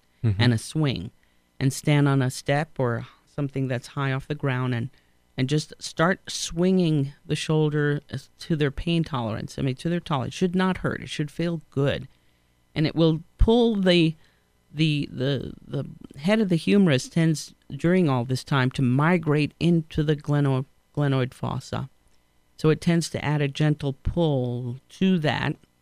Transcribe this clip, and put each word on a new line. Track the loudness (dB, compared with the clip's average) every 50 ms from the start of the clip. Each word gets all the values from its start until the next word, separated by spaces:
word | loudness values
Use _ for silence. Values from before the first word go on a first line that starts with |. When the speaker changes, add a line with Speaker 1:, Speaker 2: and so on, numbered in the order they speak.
| _ _ _ -2 -2
Speaker 1:
Mm-hmm. | 0 2 4
Speaker 2:
and | 4 4 4
a | 2
swing, | -2 -6 -4 -2 -2 -2 -2 -4 -8 -12 _ _ _ _ _ _ _ _ _ -2
and | -2 -2 -2
stand | -2 0 2 2 4 4 4
on | 2 2
a | 0 0
step | -4 -6 -4 -2 -2 -2 -2 -4 -6 -4
or | -4 -2 -2 -4 -8 -12 -18 _ _ _ -8
something | -6 -6 -6 -4 -4 -4 -2
that's | -4 -6 -6 -8
high | -8 -6 -4 -4 -4
off | -4 -6
the | -8 -8
ground, | -4 -2 -2 -2 0 -2 -2 -2
and, | -2 -4 -6 _ _ _ _ _ _ _ _ -4
and | -4 -2 0
just | 0 -2 -2 -4 -14 -16
start | -14 -12 -2 0 0 0 0 -2 -6 -12
swinging | -10 -8 -8 -6 -4 0 2 2 4 4 4 2 2 2 0 -2 -6 _ _
the | -6 -6
shoulder | -4 -2 0 0 2 2 0 0 0 0 0 -2 -4 -6 -10
as | -12 -12 -12 -14 _ -16
to | -4 -4 -2
their | 0 0 -2
pain | -2 -2 -4 -2 0 0 0
tolerance. | -2 -4 -4 -4 -4 -4 -6 -8 -8 -6 -4
I | -4
mean, | -4 -4
to | -2 -4 -4
their | -4 -4
tolerance. | -4 -4 -4 -2 -2 -4 -4
It | -2
should | -2 0 0
not | 0 0 0 0 -2
hurt. | -2 -4 -4 -4 -8
It | -10
should | -6 -6 -6 -6
feel | -4 -4 -4 -4 -4 -6 -8 _
good. | -4 -2 0 0 0 -4 -6 -12 -18 _ _ _ _ _ _ _ _ _ _ _ -4
And | -2 -2 0
it | 2
will | 2 2 2 2 0 -4 _ _ 2
pull | 4 6 6 4 4 2 2
the, | 2 2 4 4 6 4 4 0 -4 -12 _ _ _ _ _ _ _ _ _ -2
the, | 0 0 0 0 -2 -4 -6
the, | -6 -4 -4 -2 -2 -4 -6 -8 -12 -14 -16 -10
the | -8 -8 -8 -8 -12 -18 -20 -20 -16 -6
head | 0 0 2 2
of | 2 2
the | 0
humerus | 0 2 2 4 6 6 6 4 2 0 -2
tends | 0 2 2 2 2 0 -4 -14 -18 _ _ -14
during | -12 -2 0 2 4 4 4 4
all | 2 0 0
this | -2 -4 -6 -2
time | 0 0 2 2 2
to | 0 0
migrate | 0 2 2 4 4 4 2 2 2 2 2 2 2 -2 -4 0
into | 2 2 2 2 0 -2 -4 -2 0
the | 0 0
gleno-, | -2 0 0 0 2 2 2 2 0 -2 _ _ _ _ _ -4
glenoid | -2 0 0 2 0 0 -2 -4
fossa. | -8 -6 -6 -6 -6 -8 -8 -8 -8 -8 -8 _ _ _ _ _ _ _ _ _ _ _ _ _ -2
So | 0 0
it | 0 2
tends | 2 2 2 2 0 -2
to | -6 -4 -2
add | -2 0 0
a | 0 -2
gentle | -2 0 0 0 0 0 -2 -6 -6 -4 -4
pull | -4 -2 0 0 0 0 0 -2 -2 -4 -6 -6 -8 -10 -10 _ _ -4 0
to | 2 2 2 2
that. | 2 0 0 0 -2 -4 -4 -6 _ _ _ _